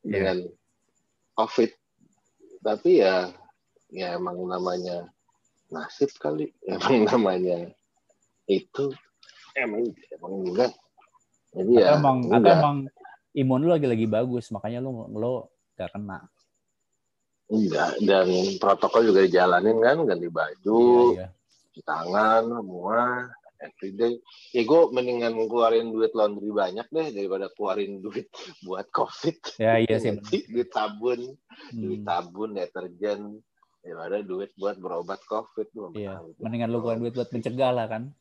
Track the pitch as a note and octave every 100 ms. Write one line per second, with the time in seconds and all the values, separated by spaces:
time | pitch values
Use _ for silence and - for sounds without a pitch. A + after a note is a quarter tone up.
0 | F3 G#2 F#2+ F2+ F2+ _ _ _ _ _
1 | _ _ _ - A2 - A2+ _ _ _
2 | _ _ _ _ - - G#2+ G#2+ E3+ E3+
3 | G2 F#2 F2+ - _ _ _ _ _ F#2+
4 | F2+ F2 F2+ F2+ F2+ F2+ F#2 F2+ F2+ F2
5 | F2 _ _ _ _ _ _ D#2+ D2+ -
6 | - - D2+ D2+ D3+ _ - F#2 - B2+
7 | G#2+ B2+ G2+ F#2 F2+ F2 F2 _ _ _
8 | _ _ _ _ - F#2+ - - C#3 C3
9 | _ _ - - - C#3 A#2+ G#2+ A#2 -
10 | _ - F2+ G2 F#2 F#2 B2 - _ _
11 | _ _ _ _ _ - F#2+ A#2+ G#2 D3+
12 | C#3 C3 A#2+ B2 F3 E3 D3 C#3+ C3+ _
13 | - - _ D3 C3 C3 D#3+ E3 C#3 A2+
14 | A2+ G#2+ B2+ A#2+ - G2+ G#2+ A#2+ C3+ A#2+
15 | - G#2+ A#2 B2+ - _ _ - F2+ G#2
16 | G2+ F#2 - _ _ _ _ _ _ _
17 | _ _ _ _ _ A2 G2 D2 - -
18 | G2 F#2+ F#2 F#2 F#2+ F#2+ G2+ G2 F#2+ A2+
19 | A#2 G2 F#2+ F2+ F2+ F2+ G2+ A2+ A#2 D3+
20 | C#3+ F2 E2+ E2 D2+ D2+ G2+ A2+ A#2+ A#2+
21 | A#2+ F#2 F#2 _ _ _ _ - - D#2+
22 | E2+ G2 A2 A2+ A2+ A#2+ G2+ F2+ F#2 A2+
23 | B2 B2 B2 - - _ - _ G2 G2
24 | A#2 A#2+ _ - - B2 A2+ D#3+ D#3+ B2
25 | B2 A#2+ A#2 A2+ A2+ A#2+ A2+ A2+ A#2 A2
26 | A2 A2+ G#2 G#2 G#2 G#2 F#2+ G2 A#2+ D#3+
27 | D#3+ G#2 G2 F#2+ F#2+ - G2+ F#2+ G2 G2
28 | G2+ G#2+ - - - - F#2 F#2 - -
29 | G#2+ - E3 - - - A2+ A2+ A2+ A2
30 | A2+ G#2 - - - A#2 A#2+ - G#2+ G#2
31 | A#2+ A#2+ B2+ C#3+ _ - - A#2+ G#2 G#2+
32 | G2+ F2 F2+ F2+ A2 G2 F2+ F#2 F2+ F2
33 | G#2 G2+ G#2 G#2+ _ _ _ _ F2+ E2
34 | E2 G2+ G2+ F#2 G2 _ G2 F#2+ F2+ E2+
35 | F2 G2 _ A2 A2 - G#2 A2+ F#2 G#2+
36 | G2+ F#2 E2 - A#2 A#2 A2+ A#2 A#2 A2+
37 | A#2 A#2+ A#2 B2 A#2+ B2 C3 B2 A2 A2
38 | C3 _